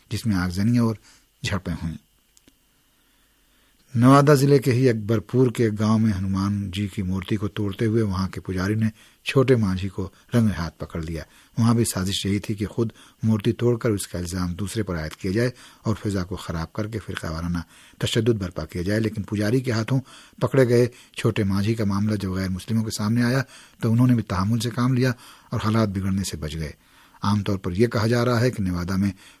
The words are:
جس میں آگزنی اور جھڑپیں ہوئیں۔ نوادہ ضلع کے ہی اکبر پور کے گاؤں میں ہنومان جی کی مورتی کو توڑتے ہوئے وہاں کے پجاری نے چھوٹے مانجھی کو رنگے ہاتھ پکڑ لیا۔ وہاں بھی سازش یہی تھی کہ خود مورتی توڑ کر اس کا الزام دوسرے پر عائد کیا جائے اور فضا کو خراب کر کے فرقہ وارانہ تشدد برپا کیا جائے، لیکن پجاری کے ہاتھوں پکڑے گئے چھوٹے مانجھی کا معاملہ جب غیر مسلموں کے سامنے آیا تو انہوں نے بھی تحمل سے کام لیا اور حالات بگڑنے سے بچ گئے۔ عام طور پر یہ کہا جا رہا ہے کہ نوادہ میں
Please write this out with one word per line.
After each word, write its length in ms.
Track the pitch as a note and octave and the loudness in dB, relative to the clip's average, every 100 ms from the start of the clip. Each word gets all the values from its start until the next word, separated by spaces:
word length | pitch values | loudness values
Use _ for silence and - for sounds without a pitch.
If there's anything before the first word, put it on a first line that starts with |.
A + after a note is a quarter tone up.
| - | -8
جس 160 | G#2+ A2+ | -6 0
میں 100 | F#2+ | 0
آگزنی 420 | F2+ F2+ G#2+ A#2+ | 0 0 2 4
اور 180 | A#2 G#2 _ _ _ _ | 2 -2 _ _ _ _
جھڑپیں 300 | - G2+ F2 | -6 -4 -4
ہوئیں۔ 240 | D2+ E2 - _ _ _ _ _ _ _ _ _ _ _ _ _ _ _ _ _ _ _ A#2+ | -6 -6 -8 _ _ _ _ _ _ _ _ _ _ _ _ _ _ _ _ _ _ _ 0
نوادہ 380 | B2 C#3 C#3+ C#3+ | 4 6 6 6
ضلع 200 | C#3 C#3+ | 6 4
کے 140 | C#3 | 4
ہی 180 | A#2+ C3 | 4 4
اکبر 300 | A2+ G#2 A2+ | 2 0 -2
پور 280 | - B2 B2+ | 0 2 2
کے 220 | A2 A2+ G#2 | 2 0 2
گاؤں 200 | G#2+ A2 | 2 4
میں 140 | A2 | 4
ہنومان 580 | F#2 F#2+ F#2+ G2 G2+ G2 | 0 -2 0 0 -2 -4
جی 160 | F2 G#2 | -4 -6
کی 140 | - | -4
مورتی 340 | F#2 F#2+ - A2 | -4 -4 -4 -4
کو 120 | G2+ | -4
توڑتے 380 | - G2+ G2 A2+ | -4 -6 -2 0
ہوئے 160 | A2+ | 2
وہاں 280 | G#2+ F#2 F#2+ | 0 0 -4
کے 120 | F#2 | -6
پجاری 340 | - F#2 F#2+ A2 | -6 -4 -2 0
نے 100 | A2 - - _ | 0 -2 -20 _
چھوٹے 320 | - C3+ B2+ B2 | -2 2 4 4
مانجھی 340 | G2+ F#2 G2 | 4 0 -4
کو 200 | - F#2 _ - | -6 -10 _ -2
رنگے 200 | A#2+ A2 F2+ | 2 2 0
ہاتھ 220 | E2 - | -6 -6
پکڑ 240 | - F2 | -10 -8
لیا۔ 200 | D#2+ D#2+ - - _ - | -8 -8 -10 -20 _ 0
وہاں 160 | A#2 | 2
بھی 120 | A#2 A2 | 4 0
سازش 400 | G#2 F#2 G2 G2 | -2 -4 -2 -2
یہی 140 | G2+ | -2
تھی 140 | - | -4
کہ 120 | G#2 G2+ | -6 -6
خود 240 | - A2+ - - - | -2 -4 -4 -20 -4
مورتی 280 | A2 A2 A#2+ | 0 2 2
توڑ 260 | - A#2+ A#2 | 0 0 0
کر 120 | B2 | 0
اس 180 | G2+ - | -2 -4
کا 120 | E2+ | -8
الزام 340 | F2 F#2 F2+ | -6 -4 -4
دوسرے 300 | F2 G2+ A2+ | -4 -6 -4
پر 120 | F#2 E2+ | -4 -4
عائد 160 | D#2 | -6
کیا 200 | - G2 | -6 -2
جائے 200 | G#2 B2 - - - | 0 -2 -4 -20 -8
اور 120 | A2+ G#2 | -4 -2
فضا 280 | G#2+ G2 | -2 -4
کو 120 | F2+ F#2 | -4 -8
خراب 380 | - E2+ E2 | -6 -6 -6
کر 140 | - G#2+ | -6 -8
کے 120 | A2 | -8
فرقہ 280 | - F#2 F#2 | -8 -10 -6
وارانہ 300 | D#2+ F2 F2 D#2+ - - - | -6 -4 -4 -6 -16 -20 -6
تشدد 320 | A2+ B2 A2+ | -2 0 2
برپا 360 | A2 F2+ - D#2+ | 0 -2 -8 -8
کیا 160 | F2+ | -6
جائے، 180 | F2 G#2+ | -2 0
لیکن 240 | A2 G#2 | -2 -4
پجاری 360 | F#2+ G#2 G#2 C3 | -4 -2 0 0
کے 120 | B2 | 0
ہاتھوں 280 | A2 A2 C3+ - - - - | -2 0 -2 -4 -20 -20 -4
پکڑے 280 | B2+ C#3 A#2+ | 0 4 6
گئے 180 | A#2+ A#2+ - - - | 6 4 0 -18 -2
چھوٹے 260 | A#2 G#2+ | -2 0
مانجھی 320 | G2 G2 G2+ A2+ | 0 0 0 0
کا 100 | G2+ | 0
معاملہ 300 | G2 G#2+ G#2 | 0 0 -2
جب 140 | G2 | -2
غیر 200 | F#2 F#2+ | -2 -4
مسلموں 340 | F#2+ - A2+ | -4 -2 -2
کے 80 | A2 | -2
سامنے 320 | - G#2 A#2+ | -2 0 2
آیا 200 | A#2+ C3 - - - - | 2 0 -2 -10 -20 -4
تو 100 | A#2 | 0
انہوں 160 | A#2 B2+ | 4 6
نے 60 | |
بھی 100 | A#2+ | 4
تحمل 360 | G#2 F#2 G2 A#2 | 2 0 0 0
سے 100 | A#2+ | -2
کام 240 | B2 B2 | -2 0
لیا 180 | B2+ B2+ A#2 - - - | 2 2 0 -10 -20 -8
اور 100 | A2+ | -4
حالات 260 | G#2+ A2+ G#2+ | 0 2 2
بگڑنے 340 | G2 G2 G2 | 0 -2 -2
سے 140 | F#2 D#2+ | -2 -6
بچ 180 | D#2 D#2+ | -8 -6
گئے۔ 160 | D2+ - _ _ _ - | -8 -10 _ _ _ -6
عام 220 | G2+ G#2 | 0 0
طور 140 | G2 G2 | 0 -4
پر 140 | F#2+ | -4
یہ 160 | F2+ A#2 | 0 2
کہا 200 | A#2 A2 | 2 0
جا 180 | A#2+ A#2+ | 2 2
رہا 160 | A#2+ | 2
ہے 100 | B2 | 0
کہ 120 | A2 | 0
نوادہ 320 | F#2+ F2 F2 F#2+ | -4 -2 -2 0
میں 160 | G2+ F#2 - - | 0 -2 -16 -20